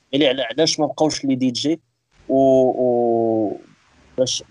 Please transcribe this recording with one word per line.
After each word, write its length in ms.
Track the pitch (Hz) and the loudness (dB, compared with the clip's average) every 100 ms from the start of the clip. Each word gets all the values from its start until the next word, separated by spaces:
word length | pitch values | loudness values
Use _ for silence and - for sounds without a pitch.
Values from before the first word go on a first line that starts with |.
| _ | _
اللي 140 | 139 156 | 0 0
على 140 | 131 | 0
علاش 380 | 117 127 160 - | -4 -2 -2 0
ما 60 | 143 | -4
بقاوش 380 | - 156 - | 0 -2 0
لي 100 | 139 | -4
دي 160 | 127 127 | -2 -2
جي 300 | 117 143 165 _ _ _ _ - | -2 -4 -4 _ _ _ _ -2
و... 100 | 135 | 2
و 1160 | 135 131 127 - 127 120 120 117 113 110 101 - - _ _ _ _ - | 4 4 2 0 0 0 0 0 0 0 -2 -6 -14 _ _ _ _ -4
باش، 260 | 127 - - | -2 -4 -10